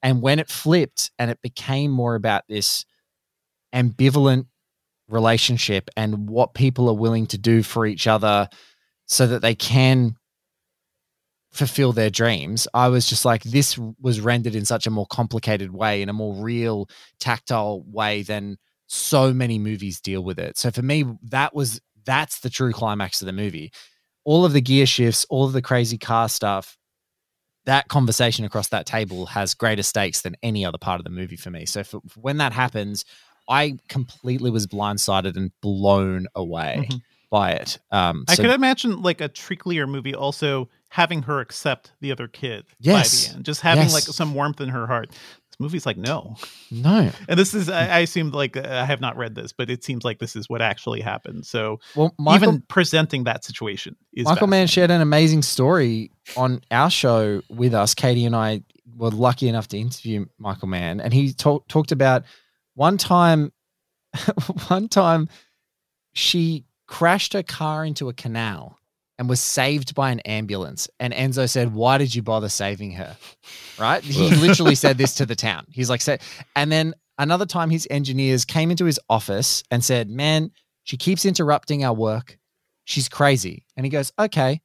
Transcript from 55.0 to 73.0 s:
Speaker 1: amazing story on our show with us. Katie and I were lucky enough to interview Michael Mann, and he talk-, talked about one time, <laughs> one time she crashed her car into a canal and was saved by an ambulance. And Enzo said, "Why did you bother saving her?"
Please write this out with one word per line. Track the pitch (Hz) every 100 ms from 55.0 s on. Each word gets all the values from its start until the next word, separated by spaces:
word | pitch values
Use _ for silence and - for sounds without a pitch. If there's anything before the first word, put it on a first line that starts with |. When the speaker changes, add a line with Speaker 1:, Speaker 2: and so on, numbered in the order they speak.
Speaker 1:
amazing | 156 151 160 156
story | 143 - 131 180 127 110 110 _ - -
on | 127 123 _
our | 117 151
show | - 139 117 107 101 -
with | 113 123
us. | 113 104
Katie | - 131 123 120
and | 117
I | 110 107 - _ _ 117
were | 113
lucky | 107 123 123 127
enough | 113 107
to | 101
interview | 117 123 117 107 98 _
Michael | 107 95 98
Mann, | 92 87 101
and | 120
he | 127 139
talk-, | 127 151 147 _
talked | 156 151
about | 147 135 127 - - _ _ _ -
one | 151 196
time, | - 180 170 160 147 _ _ _ _ _ _
<laughs> | 147 - 214 - - -
one | 185 220
time | - 180 165 156 - _ _ _ _ _ _ _
she | - - 175 165 160 - _ _
crashed | - 170 190 -
her | 202
car | 180 - 156 156 160
into | 147 135
a |
canal | 123 120 113 113 92 62 - _ _ _ _
and | 123
was | 123
saved | - - 131 147 131 -
by | 135
an | 120
ambulance. | - 107 107 98 82 65 - _
And | 123
Enzo | - 131 131 127
said, | 131 120
"Why | 107 120 135
did | 139
you | 117
bother | 110 110 107
saving | - 101 101 101
her?" | 90